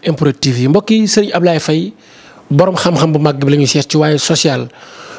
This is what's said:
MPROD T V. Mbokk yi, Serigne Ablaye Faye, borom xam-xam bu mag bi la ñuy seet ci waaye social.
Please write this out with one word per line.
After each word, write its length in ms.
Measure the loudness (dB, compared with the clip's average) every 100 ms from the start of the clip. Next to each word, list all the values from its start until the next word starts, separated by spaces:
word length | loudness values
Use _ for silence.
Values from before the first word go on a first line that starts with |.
| -4
MPROD 300 | 0 0 0
T 120 | -2 0
V. 120 | 2
Mbokk 200 | 2 2
yi, 160 | 0 2
Serigne 260 | 0 0 0
Ablaye 240 | 0 0
Faye, 320 | 0 -2 -2 -10 -20 -20 -20 -18 -2
borom 260 | 2 2 2
xam-xam 360 | 0 0 0
bu 80 | 2
mag 160 | 0 0
bi 80 | 0
la 60 | 2
ñuy 100 | 2
seet 220 | 0 0
ci 60 | 0
waaye 200 | 0 0
social. 520 | 0 0 0 -2 -6 -14 -20 -20 -20